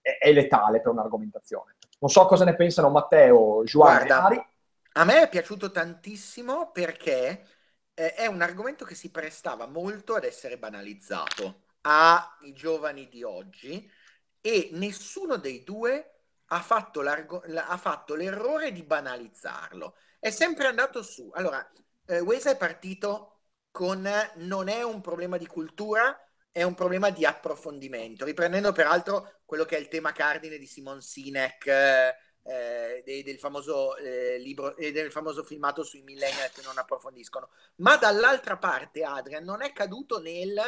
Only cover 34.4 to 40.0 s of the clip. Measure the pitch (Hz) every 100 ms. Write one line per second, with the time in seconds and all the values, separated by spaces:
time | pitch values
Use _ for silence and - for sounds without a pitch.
34.4 | 127 139 139 139 151 147 156 151 156 147
35.4 | 156 151 143 143 143 139 135 139 139 135
36.4 | 135 135 135 131 127 131 135 127 117 135
37.4 | - _ _ _ 185 294 226 202 240 269
38.4 | 240 185 190 131 135 151 156 139 131 151
39.4 | 170 202 277 - 202 208